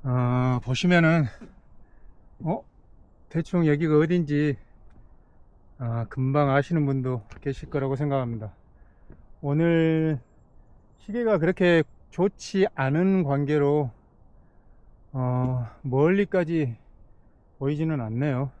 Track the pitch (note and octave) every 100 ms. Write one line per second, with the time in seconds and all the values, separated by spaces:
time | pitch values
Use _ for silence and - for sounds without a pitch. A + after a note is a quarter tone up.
0 | C3 B2+ B2 B2+ B2+ B2 A#2 B2+ F3 F3
1 | D#3+ E3 C3+ - - - - - - -
2 | - - - - D#3+ G#3 - _ _ -
3 | - _ - D#3+ E3 F3+ D#3+ D3 D#3+ D3+
4 | D#3+ F3+ D3+ D3 D3+ C3+ - - - -
5 | - - _ - - - - - A#2+ A#2
6 | A#2 - C3 C#3 C#3+ C3+ C#3+ E3+ C#3+ C3+
7 | B2+ B2+ - - C#3+ C3+ D3 D3 C3+ C3
8 | D3 C#3 B2 A2+ G#2 - - - - _
9 | - - - - C#3+ D3 E3+ E3 D#3+ D#3+
10 | D#3+ D3 - - _ - - - _ _
11 | - A3 A#3 G3 D#3+ F#3 F3+ E3+ D#3 -
12 | - - F#3+ - - F#3+ F#3+ - C3+ D3+
13 | F#3 F#3+ D3 C#3+ C#3+ D3+ C#3+ D3 C3+ -
14 | _ _ - - - - - - - -
15 | - C3 B2+ B2+ B2+ B2+ A#2 - C#3 B2+
16 | D#3 G3 G3+ F#3+ E3 E3 C#3 A2+ - -
17 | - - - _ _ _ C3+ D3 D#3+ D3+
18 | A2+ A2+ D3 B2+ C3+ -